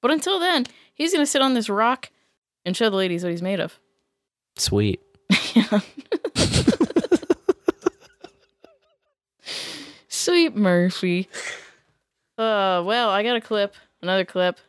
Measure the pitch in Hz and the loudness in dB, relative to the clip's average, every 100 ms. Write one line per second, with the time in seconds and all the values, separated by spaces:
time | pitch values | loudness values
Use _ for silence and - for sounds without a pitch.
0 | 240 311 330 381 349 339 247 - _ _ | 0 0 0 -2 0 0 -2 -10 _ _
1 | 320 349 285 285 269 254 220 202 226 262 | -2 0 0 2 2 0 -2 0 0 0
2 | - _ _ _ _ _ - 185 226 196 | -6 _ _ _ _ _ -8 0 0 2
3 | 190 170 180 170 180 196 160 - _ _ | 0 -2 -4 -4 -4 -4 -6 -8 _ _
4 | _ _ _ _ _ - - 101 104 95 | _ _ _ _ _ -6 -2 0 0 -2
5 | _ _ _ 190 - - 220 208 - - | _ _ _ -2 2 0 2 0 -2 -16
6 | - 403 - - - - - - 320 - | -8 -6 -6 -2 0 2 2 2 0 0
7 | - - - - - - - - - - | 0 -2 0 -4 0 -2 -2 -2 -4 -6
8 | - _ - _ _ _ - 605 _ _ | -20 _ -20 _ _ _ -20 _ _ _
9 | _ _ _ _ - - - 294 - - | _ _ _ _ -14 -12 -12 -14 -18 -20
10 | _ - - 349 330 - 202 175 180 - | _ -6 2 4 2 2 4 4 2 0
11 | 185 175 185 - - - - _ _ _ | -2 -2 -2 -10 -12 -12 -16 _ _ _
12 | _ _ _ - 226 208 196 180 175 233 | _ _ _ -4 0 2 2 2 0 0
13 | 233 196 220 240 - 214 202 - _ _ | 2 2 0 -2 -2 -2 -2 -4 _ _
14 | 175 190 185 185 180 175 | -2 0 0 0 0 -2